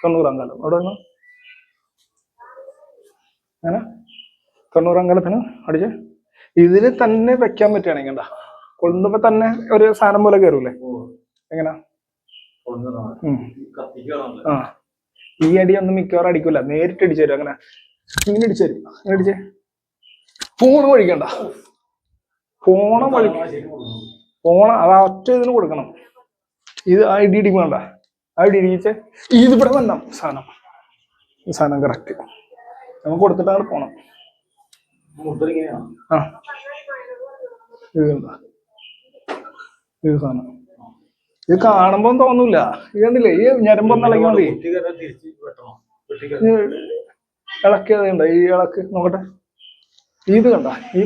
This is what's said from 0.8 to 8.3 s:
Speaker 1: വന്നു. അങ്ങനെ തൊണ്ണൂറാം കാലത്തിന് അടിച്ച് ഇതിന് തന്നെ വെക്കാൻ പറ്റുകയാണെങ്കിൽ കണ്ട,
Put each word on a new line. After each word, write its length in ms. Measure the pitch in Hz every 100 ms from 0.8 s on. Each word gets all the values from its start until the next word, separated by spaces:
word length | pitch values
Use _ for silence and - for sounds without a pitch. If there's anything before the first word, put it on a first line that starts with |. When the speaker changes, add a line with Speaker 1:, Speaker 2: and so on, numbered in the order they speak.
Speaker 1:
വന്നു. 140 | 180 208 _ _ _ _ - - _ _ _ _ _ _ _ _ 466 523 539 - _ _ _ _ _ _ _ _
അങ്ങനെ 180 | 165 208 - - _ - _ _ _ _ _
തൊണ്ണൂറാം 340 | 170 170 180 180
കാലത്തിന് 280 | 180 175 226 240 - -
അടിച്ച് 220 | 160 214 - - _ _ _ _ 170
ഇതിന് 320 | 175 190 247 254
തന്നെ 300 | 233 220 233 254
വെക്കാൻ 280 | 226 - 208
പറ്റുകയാണെങ്കിൽ 380 | 208 185 143 135
കണ്ട, 100 | 131 -